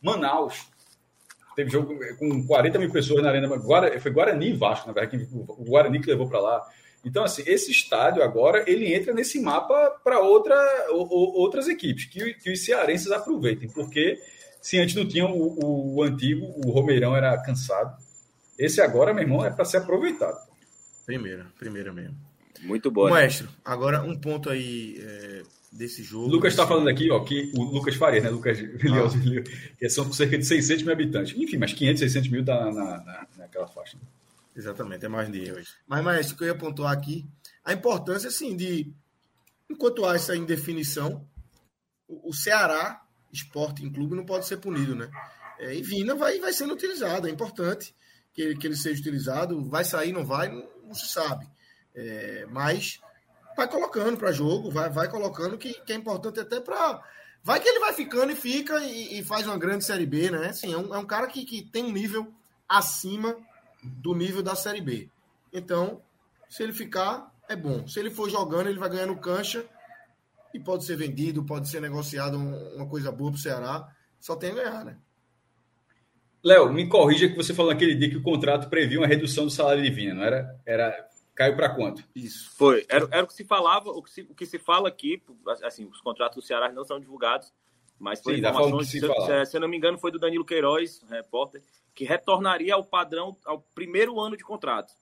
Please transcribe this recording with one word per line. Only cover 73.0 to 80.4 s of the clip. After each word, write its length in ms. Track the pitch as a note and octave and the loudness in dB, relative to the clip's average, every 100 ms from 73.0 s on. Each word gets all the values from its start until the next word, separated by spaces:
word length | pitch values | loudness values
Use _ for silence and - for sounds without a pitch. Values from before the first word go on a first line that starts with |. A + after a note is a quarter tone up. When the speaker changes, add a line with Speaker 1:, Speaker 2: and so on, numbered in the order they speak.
| C#3 | -8
Speaker 2:
boa 180 | A#2 C#3+ | -6 -6
pro 100 | C#3+ | -6
Ceará. 480 | D3+ B2+ B2 D3+ - _ _ _ | -6 -6 -6 -8 -10 _ _ _
Só 160 | - | -10
tem 160 | E3 F3+ | -8 -6
a 40 | |
ganhar, 300 | A3 B3 A3 | -6 -6 -8
né? 120 | A3+ - _ _ _ _ _ _ _ _ _ _ _ _ _ _ | -14 -18 _ _ _ _ _ _ _ _ _ _ _ _ _ _
Speaker 1:
Léo, 300 | E3 F#3 C3 | 10 10 10
me 160 | C3+ F3 | 4 4
corrija 400 | G#3 D3 D3 F3 | 6 8 8 4
que 80 | F3 | 2
você 160 | D#3+ | -4
falou 200 | F3 E3 | 2 2
naquele 220 | D3+ E3+ | 4 4
dia 140 | C#3 D3 | 4 2
que 80 | C#3+ | 0
o 60 | |
contrato 460 | C3+ D#3 C#3+ D3 C#3 | -2 0 2 0 0
previa 300 | D#3+ C3+ D3+ | 0 0 2
uma 80 | D3+ | 4
redução 380 | D3 D3+ C3+ | 4 2 -2
do 60 | D3+ | -2
salário 320 | - D3 C#3+ | 2 2 4
de 80 | C#3 | 2
Vina, 240 | B2+ G2+ | -2 -6
não 80 | F#2 | -2
era? 360 | G#2+ C3 | 0 -2